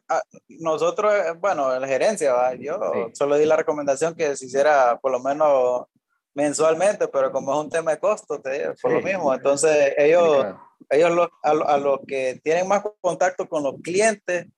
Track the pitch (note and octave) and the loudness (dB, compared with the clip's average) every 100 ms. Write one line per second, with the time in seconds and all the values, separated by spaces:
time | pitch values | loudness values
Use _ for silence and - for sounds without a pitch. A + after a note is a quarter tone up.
0 | - E3 - - _ - E3 D#3 E3 E3+ | -4 -6 -6 -16 _ -8 -4 0 -2 0
1 | G#3 G#3 E3 E3+ G3 E3 C3+ B2+ C3+ C3 | 0 0 0 -2 -2 0 -2 -2 -2 0
2 | F3 G3+ D3 B2 B2+ B2+ C3+ F#3 F#3+ C3 | 0 0 0 2 0 -2 -6 -4 -4 -4
3 | A#2 - C#3+ C#3+ D3+ D#3 - D3+ C#3+ C3+ | -4 -2 0 2 4 2 0 -2 -2 -2
4 | D#3+ E3 D3+ C3+ C3 C3+ D3 C#3+ B2 A#2 | -2 -2 -4 -4 -4 0 4 4 4 2
5 | C3 B2 C3+ D3 D3+ C3+ B2 B2 - _ | -2 -2 -2 0 2 4 2 -2 -6 _
6 | _ _ _ C#3+ D3 C#3 D#3 D#3+ F#3+ G3 | _ _ _ -4 -2 0 0 2 0 0
7 | E3 C#3 C3 C3 C3 D3 D3+ E3 D#3+ D3 | -2 -2 -2 -2 -4 -4 -4 -4 -4 -2
8 | F#3+ G#3+ - C#3+ C3+ C#3 D#3 C#3+ - D#3 | -2 -2 -6 -10 -6 -6 -6 -4 -2 -2
9 | F3 F#3+ D3 C3 C#3 C#3+ D#3 D3+ C#3 C#3+ | -2 -2 -2 0 0 2 2 4 2 2
10 | D3 F3 E3+ C#3+ G#2 F#2 - _ - C#3 | 4 4 4 2 0 -6 -20 _ -2 2
11 | E3+ E3+ E3+ _ D3 D#3 - C#3+ C#3 C3+ | 4 2 -2 _ -2 0 2 0 0 -2
12 | - C3+ C3 B2 D3+ E3+ F#3 G3+ G#3 - | -4 -6 -4 -4 -2 -2 0 -2 -2 -6
13 | F3+ E3+ F#3 F#3 F#3 D#3+ C#3 C#3+ D3+ F#3 | -4 0 -2 -2 -6 -4 -4 -6 -4 0
14 | A3 G#3 - F3 E3+ | 0 0 -4 -6 -6